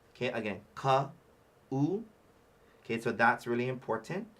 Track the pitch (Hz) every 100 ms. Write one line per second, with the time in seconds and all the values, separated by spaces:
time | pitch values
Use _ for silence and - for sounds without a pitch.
0 | _ - 120 113 107 95 - - 135 135
1 | 139 - - _ _ _ _ 135 147 190
2 | 220 - _ _ _ _ _ - - 117
3 | 117 110 117 120 - 120 123 127 - 113
4 | - 175 220 -